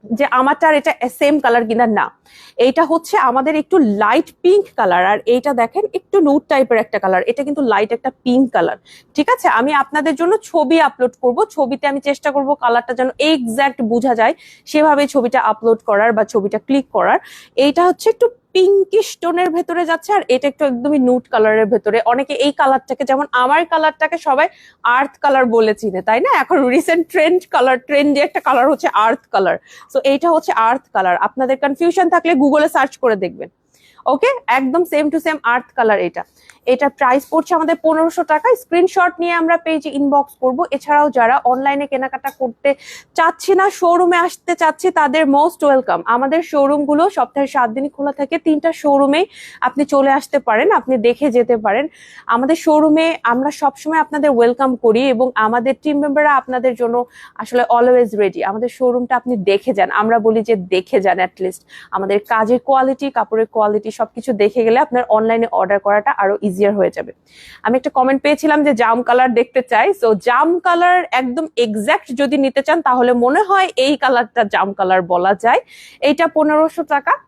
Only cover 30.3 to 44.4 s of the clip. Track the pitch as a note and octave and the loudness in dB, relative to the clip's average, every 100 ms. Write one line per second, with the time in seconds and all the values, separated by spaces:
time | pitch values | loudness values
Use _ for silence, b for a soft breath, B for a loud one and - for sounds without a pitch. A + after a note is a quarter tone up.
30.3 | D#4+ - - A3+ B3+ _ - F#3 F3 G#3 | 0 0 0 0 0 _ -2 0 0 -2
31.3 | - C4 C4 C#4+ C4+ E4+ E4+ F4 E4+ E4 | -2 -4 -2 -2 -2 -2 0 0 0 0
32.3 | E4 C#4+ D4+ D4+ D#4 C4+ - B3+ G#3 F#3 | 2 2 2 0 0 -2 -2 -2 -2 -4
33.3 | - D#3+ _ _ b b b - C#4+ A#4 | -8 -16 _ _ b b b -4 0 0
34.3 | C5 - A#3+ C4 D4+ F4 D4 D4+ D#4+ E4 | -2 -2 -2 0 -2 -2 -2 -2 -2 -4
35.3 | D4+ A#3 A#3+ B3 - A3+ G3+ F3+ E3+ - | -4 -2 -2 -4 -2 0 0 -2 -6 -16
36.3 | b b b - B3+ C#4+ - C4 C4 - | b b b -2 0 0 0 0 0 0
37.3 | D#4 D#4 E4+ D#4+ E4 D#4+ D#4+ E4 E4 D#4+ | -4 -2 -2 -2 -2 0 0 0 -2 -2
38.3 | D4+ A#4 B4 - E4+ F4+ G4 F4+ F4 F4 | 0 0 -2 0 0 0 2 -2 -2 -4
39.3 | E4+ E4 E4+ E4+ D#4+ D4 C#4 C#4+ C#4+ C#4 | -2 0 -2 0 -6 -4 -4 0 0 -2
40.3 | - B3+ B3+ A#3 C#4 - D4 D4 B3+ A#3 | -2 -4 -2 -4 -6 0 0 2 2 2
41.3 | C4 B3 B3+ C4+ C#4 C#4+ C4+ C4 C4 C4+ | 2 0 0 -2 -4 -4 -6 -6 -8 -12
42.3 | C4 C4 A3+ C#4 C#4 B B B - E4 | -8 -8 -4 -4 -4 B B B 0 0
43.3 | F4 - F#4+ F#4+ F#4+ F4 F4 F4+ F4 F4 | 0 0 2 2 0 2 2 2 2 -2
44.3 | - | -4